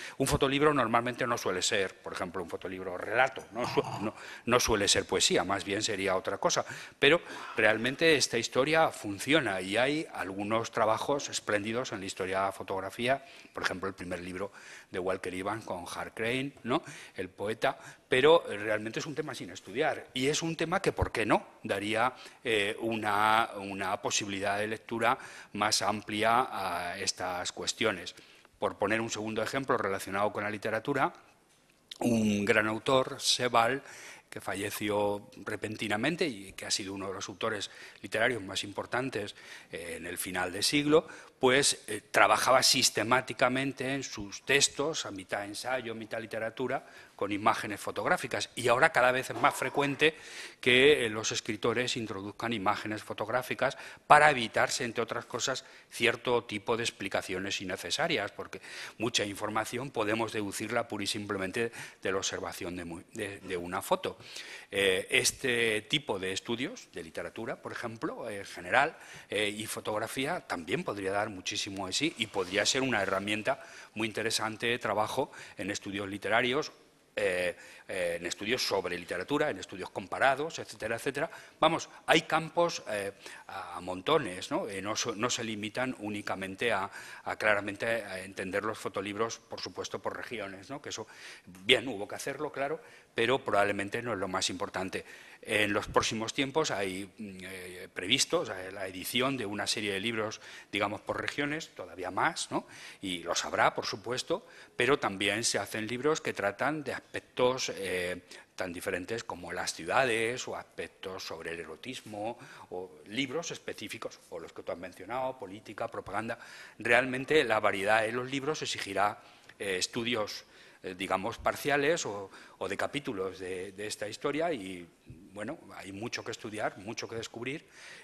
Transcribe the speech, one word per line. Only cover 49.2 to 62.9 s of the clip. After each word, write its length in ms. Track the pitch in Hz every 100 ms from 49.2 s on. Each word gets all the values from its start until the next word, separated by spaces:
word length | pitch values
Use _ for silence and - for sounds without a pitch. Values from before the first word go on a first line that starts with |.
| 127
es 60 | 117
más 180 | 139
frecuente 600 | - 131 143 143 131 151 - - - - -
que, 460 | 127 127 139 139 117
eh, 40 |
los 200 | 107 107
escritores 640 | 113 - 107 120 113 123 127
introduzcan 560 | 110 95 101 - 117
imágenes 500 | 113 98 101 107 107
fotográficas 720 | - 107 107 123 123 120 127 - - - -
para 240 | 147 151
evitarse, 540 | 127 113 117 127 -
entre 180 | 120 113
otras 240 | 113 117 -
cosas, 380 | 120 - 131 - - -
cierto 540 | - 117 113 131 120
tipo 320 | - 104 123 113
de 60 |
explicaciones 800 | 113 - 98 95 - 92 98 -
innecesarias, 720 | 92 95 87 107 170 123 101
porque 280 | - 90 - - - - -
mucha 260 | 113 -
información 640 | 101 95 107 110 110 123 135
podemos 420 | 120 104 110 110
deducirla 560 | 110 98 - 110 117 113
pura 160 | 107
y 20 | 101
simplemente 640 | 107 104 101 92 117 117 - - -
de 100 | 101
la 60 | 95
observación 580 | - 92 90 - 92 90
de 80 |
mu-, 180 | 85